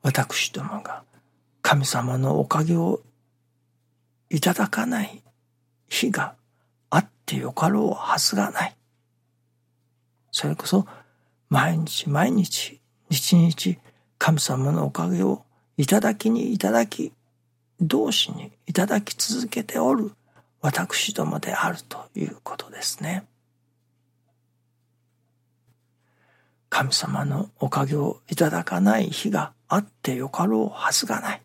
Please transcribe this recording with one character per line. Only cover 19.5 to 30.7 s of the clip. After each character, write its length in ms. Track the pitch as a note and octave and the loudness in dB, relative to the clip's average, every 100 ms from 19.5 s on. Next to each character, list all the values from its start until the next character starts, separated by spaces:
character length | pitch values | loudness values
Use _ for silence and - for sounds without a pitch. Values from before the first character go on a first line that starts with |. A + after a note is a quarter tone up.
| - | -6
て 160 | G#3+ - | -6 -2
お 160 | - C4 | 2 2
る 160 | A3 - _ _ _ _ | -2 -8 _ _ _ _
私 520 | D3 - F3+ - - | -2 -2 -4 -2 -4
ど 120 | - - | -2 -4
も 140 | - | -4
で 140 | - | -4
あ 180 | - - | -2 -2
る 100 | E3+ | -4
と 260 | - - - - | -12 -16 -12 -8
い 100 | - | -8
う 120 | - | -8
こ 140 | - - | -16 -14
と 120 | - | -14
で 120 | - | -8
す 200 | - - | -8 -6
ね。 240 | D#3 F#3 - _ _ _ _ _ _ _ _ _ _ _ _ _ _ _ _ _ _ _ _ _ _ _ _ _ _ _ _ _ _ _ _ _ _ | -6 -6 -8 _ _ _ _ _ _ _ _ _ _ _ _ _ _ _ _ _ _ _ _ _ _ _ _ _ _ _ _ _ _ _ _ _ _
神 240 | - C3+ | -2 0
様 300 | - - C3+ | -2 -2 -2
の 260 | C#3+ C#3 G3+ _ | -2 -2 -4 _
お 100 | C3+ | -2
か 160 | C#3+ C#3 | 0 0
げ 100 | D3 | 0
を 240 | C#3+ - - | -2 -4 -8
い 60 | - | 0
た 140 | D#3+ | 2
だ 140 | E3+ | 0
か 180 | F3 F#3 | -2 2
な 180 | F#3+ A2 | 4 4
い 80 | - | 0
日 240 | - G#3+ | -2 -2
が 220 | G#3 - _ _ | -2 -4 _ _
あ 80 | A2+ | -2
っ 60 | |
て 320 | G#2 _ - B2+ | -2 _ -6 -4
よ 140 | C3+ | -6
か 160 | - F#3+ | -2 2
ろ 180 | - | 2
う 60 | |
は 220 | G#3 | 0